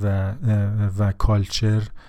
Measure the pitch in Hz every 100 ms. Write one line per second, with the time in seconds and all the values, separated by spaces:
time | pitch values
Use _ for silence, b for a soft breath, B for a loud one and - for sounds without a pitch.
0 | 101 98 95 113 113 104 101 104 104 98
1 | 104 - - 104 98 - 110 107 110 -